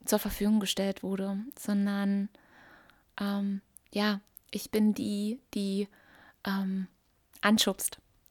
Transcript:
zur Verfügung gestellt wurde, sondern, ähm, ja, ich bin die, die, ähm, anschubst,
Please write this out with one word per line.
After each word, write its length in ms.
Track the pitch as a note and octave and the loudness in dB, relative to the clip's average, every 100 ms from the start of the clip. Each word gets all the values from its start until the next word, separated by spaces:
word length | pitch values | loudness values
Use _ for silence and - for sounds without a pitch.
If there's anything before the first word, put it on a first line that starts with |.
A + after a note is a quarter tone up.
| - | 0
zur 140 | G#3+ | 0
Verfügung 400 | G#3 - G3+ G#3+ | 0 0 2 4
gestellt 440 | G3 - G3 F#3+ | 2 0 -2 -2
wurde, 340 | - G3 G3 G3 A#3+ - | -4 -4 -4 -4 -8 -8
sondern, 720 | - G3+ G3+ G3+ G3 G3+ G3 - _ - - - - _ _ - | -2 0 2 0 0 0 -2 -8 _ -20 -20 -20 -20 _ _ -6
ähm, 420 | G3+ G3+ G3+ G3 - - _ | -4 -2 -2 -4 -8 -20 _
ja, 280 | G#3 G#3 G3+ - - - | -2 0 -2 -6 -20 -12
ich 200 | G3+ - | -10 -2
bin 220 | G#3+ G#3+ | 2 4
die, 460 | G3+ G#3 G3+ G#3 B3 - | 2 -2 -2 -4 -6 -6
die, 340 | G#3 G3 G3 G3+ - - - - _ G3+ | -4 -2 -2 -4 -8 -20 -20 -20 _ -4
ähm, 420 | G3 F#3+ F#3+ F#3 _ _ _ _ - | -2 -2 -4 -6 _ _ _ _ -2
anschubst, 580 | G3+ G#3+ - F#3 - - _ _ _ | 4 4 4 0 -6 -8 _ _ _